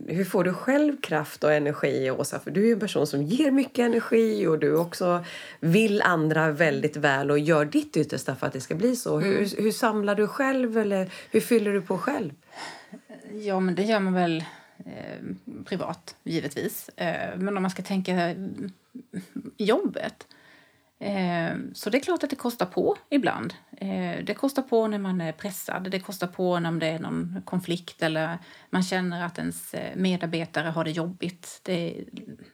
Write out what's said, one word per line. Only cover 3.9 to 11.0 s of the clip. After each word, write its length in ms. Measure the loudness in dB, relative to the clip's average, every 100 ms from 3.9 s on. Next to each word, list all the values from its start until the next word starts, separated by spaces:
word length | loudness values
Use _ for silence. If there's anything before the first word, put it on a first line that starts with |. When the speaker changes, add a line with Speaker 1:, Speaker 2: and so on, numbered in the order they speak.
| 2 4 4 4 2 2
Speaker 1:
och 120 | 4
du 180 | 4 2
också 480 | 0 0 2 0 -2 -12 -16 -2
vill 420 | 4 6 6 4
andra 480 | 4 4 4 4 2
väldigt 440 | 4 2 4 0 2
väl 340 | 4 4 4
och 80 | 2
gör 260 | 6 4
ditt 320 | 4 0 0 0
yttersta 400 | 0 -2 -4 -4
för 100 | -4
att 60 |
det 80 | -4
ska 140 | -6
bli 220 | 0 2 2
så. 220 | 0 0
Hur, 160 | 2 2
Speaker 2:
Mm. 120 | 2 2
Speaker 1:
hur 140 | 0
samlar 420 | 2 0 2 0
du 120 | 2 0
själv 500 | 2 2 2 2 2
eller 320 | 2 0